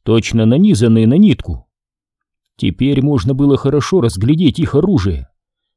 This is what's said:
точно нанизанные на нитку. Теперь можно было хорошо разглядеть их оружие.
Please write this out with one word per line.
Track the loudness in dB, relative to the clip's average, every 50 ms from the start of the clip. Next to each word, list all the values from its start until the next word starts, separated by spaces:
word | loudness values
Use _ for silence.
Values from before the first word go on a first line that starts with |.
| -4
точно | 0 0 0 0 0 -2 0 2
нанизанные | 2 2 2 2 2 2 2 2 2 2 2 2
на | 2 4
нитку. | 4 4 4 2 0 -4 -12 -12 -12 -14 _ _ _ _ _ _ _ _ _ _ _ _ _ _ _ _ _ _
Теперь | -6 -4 -4 -2 -2 -2 -2 0 0
можно | 0 0 -2 -2 -2 -2 -2
было | 0 0 0 0
хорошо | 0 0 -2 -2 -2 -2 0 -2 0
разглядеть | 0 -2 -2 -2 -2 0 0 2 0 0 0 0
их | -4 -2 0
оружие. | -2 0 0 0 0 -2 -2 -6 -6 -10 _ _ _ _ _ _ _ _ _ _